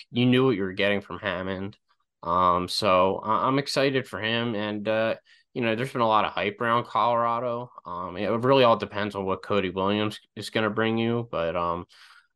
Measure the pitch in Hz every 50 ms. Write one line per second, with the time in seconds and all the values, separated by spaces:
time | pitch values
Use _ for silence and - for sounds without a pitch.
0 | - _ - 120 123 127 127 127 131 131 110 90 98 92 92 98 98 101 101 95
1 | - - 90 90 104 98 87 92 92 95 95 92 98 98 - _ _ _ _ _
2 | _ _ _ _ - 82 87 92 92 90 87 90 90 90 - - 110 98 92 90
3 | 95 95 95 85 - 107 110 92 113 131 135 143 139 - - 147 135 139 131 131
4 | - - - 92 107 110 117 117 120 120 107 101 107 104 107 104 101 110 110 110
5 | 113 113 - - _ _ _ _ _ _ - 131 120 113 110 104 131 135 - 127
6 | 117 110 107 104 95 76 - 87 92 104 104 - 120 117 117 120 117 - - 110
7 | 107 120 120 117 117 117 117 120 127 120 117 120 123 120 - - - 85 90 87
8 | 92 87 87 95 104 92 113 113 123 131 139 135 123 117 113 104 - 101 101 101
9 | 104 104 - 98 95 95 95 - - - 104 98 95 90 87 95 95 101 104 107
10 | 107 107 104 - - _ _ 110 101 - - 113 110 104 104 110 113 110 113 113
11 | 113 117 117 120 117 - - 82 85 82 85 87 87 87 85 87 87 - - -
12 | - - - - _ _ _